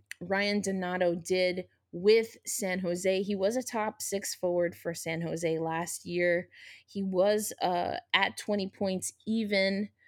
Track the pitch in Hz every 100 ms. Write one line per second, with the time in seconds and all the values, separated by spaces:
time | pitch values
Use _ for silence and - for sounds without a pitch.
0 | - - 175 196 202 208 196 190 180 180
1 | 175 175 165 185 180 180 180 _ _ 175
2 | 196 226 226 - - - 190 185 180 175
3 | 190 190 202 202 190 247 233 233 214 -
4 | - 196 - - 180 175 175 180 170 170
5 | 165 160 165 165 165 160 160 165 170 -
6 | 180 175 175 175 175 - - - - 202
7 | 190 185 202 214 214 - 180 175 - -
8 | - 180 196 - - 208 190 - 196 185
9 | - - - 226 214 202 190 196 208 _